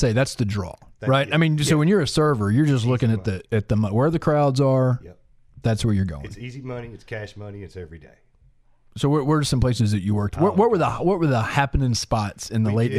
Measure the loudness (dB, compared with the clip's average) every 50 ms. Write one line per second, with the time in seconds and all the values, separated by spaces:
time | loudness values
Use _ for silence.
0 | 2 2 2 2 0 0 -2 -2 -2 -2 -2 -4 -6 -8 -10 -16 -20 -20 -16 _
1 | -2 0 2 2 0 0 2 2 2 2 2 2 2 2 2 4 4 4 4 2
2 | 2 0 0 2 2 2 2 2 2 2 4 4 4 4 2 2 2 0 0 2
3 | 2 2 0 0 -2 -4 -4 -4 -4 -4 -2 -2 0 0 0 0 0 0 2 2
4 | 2 2 0 0 0 2 2 2 2 2 2 2 2 2 2 2 2 2 0 -2
5 | -6 -12 -20 _ _ _ _ _ _ _ _ -4 -2 -2 0 0 0 0 0 0
6 | 0 -2 -4 -8 -12 -14 -14 -14 -14 -14 -14 -14 -12 -12 -12 -12 -12 -14 -18 -20
7 | -16 -14 -12 -12 -12 -14 -14 -16 -16 -14 -14 -16 -16 -16 -14 -16 -16 -14 -16 -20
8 | -20 -20 -20 _ _ _ _ _ _ _ _ _ _ _ _ _ _ _ -6 -2
9 | 0 0 2 0 2 0 0 0 0 0 0 2 2 2 2 2 2 0 0 0
10 | 0 0 0 0 -2 -2 0 0 0 2 4 4 2 4 2 2 0 0 -2 -2
11 | 0 0 0 0 0 0 2 0 0 0 0 0 0 0 0 0 0 0 -2 -2
12 | -2 -2 -2 -2 -2 -4 -8 -10 -10 -6 -2 -2 0 0 0 0 0 0 0